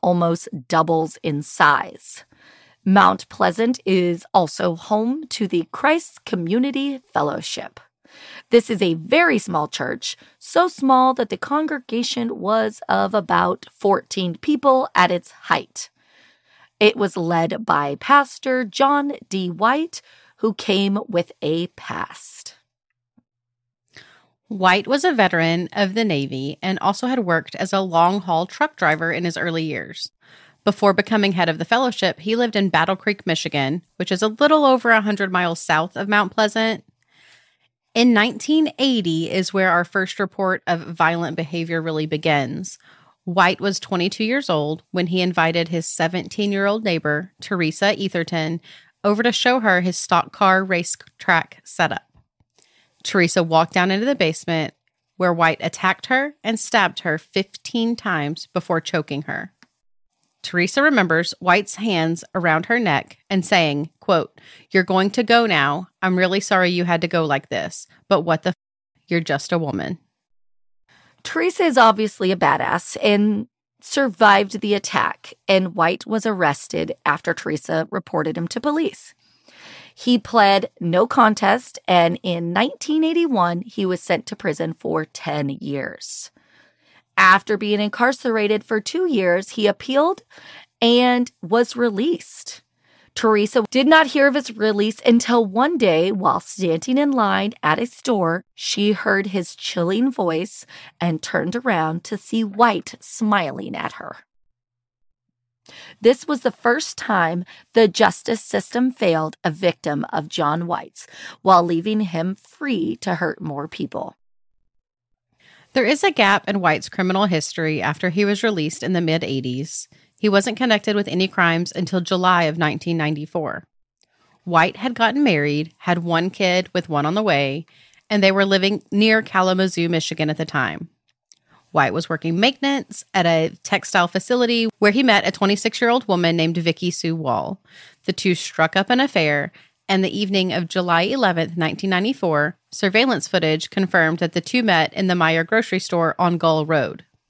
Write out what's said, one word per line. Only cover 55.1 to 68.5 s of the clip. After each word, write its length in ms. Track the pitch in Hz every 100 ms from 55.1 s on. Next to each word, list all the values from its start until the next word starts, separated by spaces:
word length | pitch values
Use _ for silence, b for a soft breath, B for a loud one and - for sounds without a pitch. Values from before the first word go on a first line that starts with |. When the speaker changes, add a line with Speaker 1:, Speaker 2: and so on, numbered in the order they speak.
| -
Speaker 2:
where 160 | 180
White 280 | 170 165 156
attacked 460 | 160 - 185 190 -
her 280 | 262 294 294
and 160 | 226 220
stabbed 400 | - 220 180 -
her 180 | 170 156
fifteen 800 | - 190 190 - - 233 226 233
times 500 | 208 165 147 165 -
before 280 | 185 - 165
choking 420 | - 165 - 143
her. 300 | 151 - - _ _ _ _ _ _ _ _ _
Teresa 400 | - 175 180 -
remembers 520 | 302 254 180 160 170 -
White's 360 | 180 190 196
hands 500 | - 220 175 160 165 -
around 320 | 190 170 156 180
her 120 | 233
neck 400 | 202 139 - - -
and 160 | 196
saying, 460 | 170 185 156 143 160 _
quote, 400 | - 170 - _ B B B
"You're 120 | 190
going 280 | 180 185 190
to 120 | 247
go 220 | 226 233
now. 440 | 226 160 139 151 185 -
I'm 160 | 185 185
really 240 | 185 196
sorry 300 | - 190 180
you 140 | 175
had 180 | 175 170
to 60 | 180
go 180 | 170 156
like 240 | 139 -
this, 360 | 98 78 - - b -
but 140 | 190
what 200 | 170 160
the 80 | 185